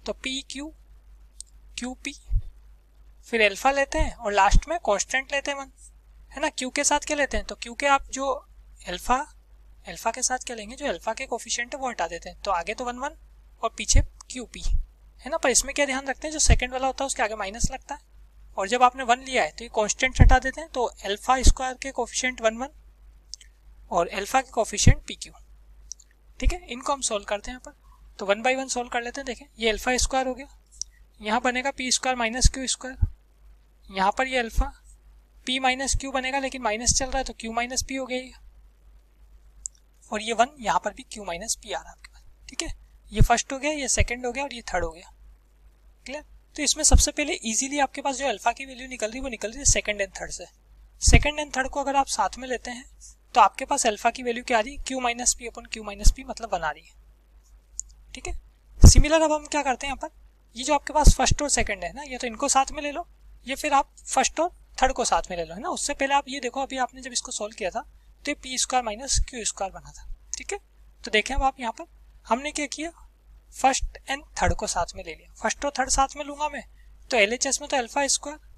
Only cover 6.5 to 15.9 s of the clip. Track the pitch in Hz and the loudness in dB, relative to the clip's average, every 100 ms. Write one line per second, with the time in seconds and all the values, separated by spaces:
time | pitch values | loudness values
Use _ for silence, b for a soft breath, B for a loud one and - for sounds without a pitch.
6.5 | - 254 285 285 294 - 294 269 214 - | -4 -4 -2 0 0 0 -2 -2 -2 -6
7.5 | 208 240 233 285 277 - 262 269 269 - | -10 -12 -4 2 2 0 -4 -4 -4 -8
8.5 | - - - - 175 - 254 302 - _ | -20 -20 -16 -10 -6 0 0 0 -14 _
9.5 | - - - - 170 226 254 247 262 - | -20 -20 -20 -16 -6 -6 -4 -4 -4 -6
10.5 | 233 208 269 285 175 - 220 262 233 226 | -12 -12 -8 -6 -6 -6 -6 -6 -8 -6
11.5 | 226 240 285 262 226 170 170 180 - 202 | -8 -6 -6 -6 -4 -6 -6 -12 -8 -4
12.5 | 175 170 226 247 247 285 311 - - - | -2 -4 -6 -8 -6 -8 -10 -20 -20 -20
13.5 | - 226 - 110 - - - - 254 226 | -6 -6 -4 4 4 4 -4 -16 -14 -14
14.5 | 180 - - - _ - - 254 320 - | -6 0 0 0 _ -20 -18 -8 -2 2
15.5 | - 262 277 285 | 2 0 -2 0